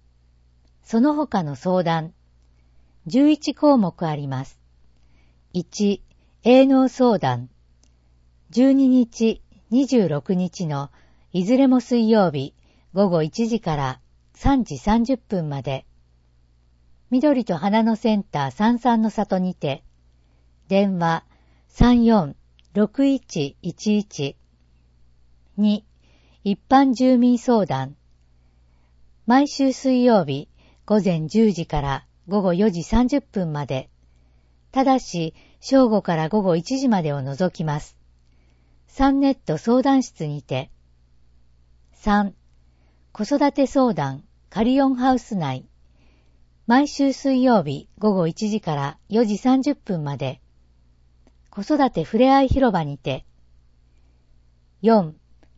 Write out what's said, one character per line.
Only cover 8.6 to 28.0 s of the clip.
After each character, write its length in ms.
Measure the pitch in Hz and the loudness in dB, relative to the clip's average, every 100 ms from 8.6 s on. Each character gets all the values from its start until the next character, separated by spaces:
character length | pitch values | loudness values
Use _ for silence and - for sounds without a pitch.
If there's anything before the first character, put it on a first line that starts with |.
| 269 | 4
二 160 | 277 269 | 4 4
日、 540 | 254 233 - 226 - - _ - | 2 0 0 -2 -2 -10 _ -4
二 180 | 233 269 | -2 2
十 200 | 247 175 | 2 2
六 280 | 147 - 180 | -2 -4 -2
日 320 | 180 - 165 | -4 -6 -6
の、 240 | 143 143 _ _ _ _ | -6 -8 _ _ _ _
い 120 | 180 | -4
ず 140 | 185 262 | 0 2
れ 100 | 269 | 4
も 120 | 254 | 2
水 300 | - 240 220 | 0 0 2
曜 200 | 226 180 | 4 2
日、 240 | 143 139 _ _ _ _ | -2 -8 _ _ _ _
午 160 | 185 202 | -2 0
後 140 | 170 | 0
一 240 | 156 - 226 | -2 -4 -4
時 120 | 233 | -4
か 160 | 180 147 | -4 -4
ら 220 | 131 135 _ _ _ - | -6 -8 _ _ _ -4
三 280 | 262 277 | 0 0
時 140 | - 143 | -2 -6
三 260 | 208 226 | 0 0
十 140 | 233 262 | 0 -4
分 320 | - 190 156 | -4 -6 -6
ま 120 | 139 | -8
で。 240 | 131 135 - _ _ _ _ _ _ _ _ _ _ _ - | -8 -10 -12 _ _ _ _ _ _ _ _ _ _ _ -4
緑 360 | 254 302 269 220 | 0 2 0 -2
と 120 | 165 | -4
花 260 | 196 220 | -2 0
の 120 | 226 226 | 0 0
セ 200 | 226 214 | -2 -2
ン 80 | |
タ 240 | - 147 135 | -4 -6 -6
ー、 40 | |
三 280 | - 214 240 | -2 0 0
三 220 | 254 226 | 0 0
の 80 | 220 | 0
里 280 | - 202 185 | -4 -4 -2
に 160 | 185 | -4
て。 300 | - 151 139 - _ _ _ _ _ _ _ - | -6 -6 -6 -12 _ _ _ _ _ _ _ -4
電 300 | 196 202 180 | 0 0 0
話、 280 | 165 165 - _ _ _ _ | -2 -2 -8 _ _ _ _
三 360 | - 240 240 | 2 4 4
四 320 | 233 220 143 - _ _ _ | 4 2 0 -8 _ _ _
六 320 | 202 208 - 277 | -2 -2 0 0
一 520 | 269 - 170 139 - | 0 -4 -6 -6 -8
一 360 | 175 - 214 208 | -14 -6 -2 -2
一。 380 | 196 - 139 - _ _ _ _ _ _ _ _ _ _ _ - | -4 -8 -10 -10 _ _ _ _ _ _ _ _ _ _ _ -2
二、 280 | 208 208 - _ _ _ _ _ | 0 0 -6 _ _ _ _ _
一 160 | 202 202 - | -6 -4 2
般 240 | 269 269 | 2 4
住 240 | 233 254 247 | 2 2 4
民 200 | 247 240 | 2 2
相 280 | - 233 180 | 0 0 0
談。 300 | 135 135 147 | -4 -8 -14